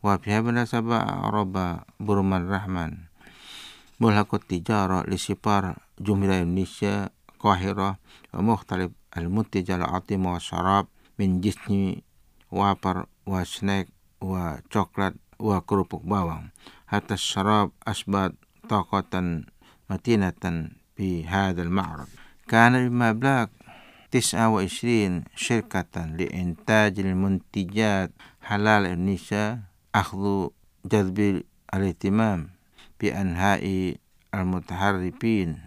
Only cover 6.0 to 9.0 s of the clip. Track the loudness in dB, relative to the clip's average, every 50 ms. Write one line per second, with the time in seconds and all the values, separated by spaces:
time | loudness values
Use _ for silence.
6 | -2 0 2 2 4 2 2 2 2 0 0 0 -2 -2 -4 -4 -4 -2 -2 -2
7 | -4 -6 _ _ _ -20 _ _ 4 4 4 4 2 -2 0 0 -2 -2 -2 -6
8 | _ -20 -20 -20 _ -14 -6 -2 2 2 2 0 0 -6 -4 -2 -2 -4 -6 -12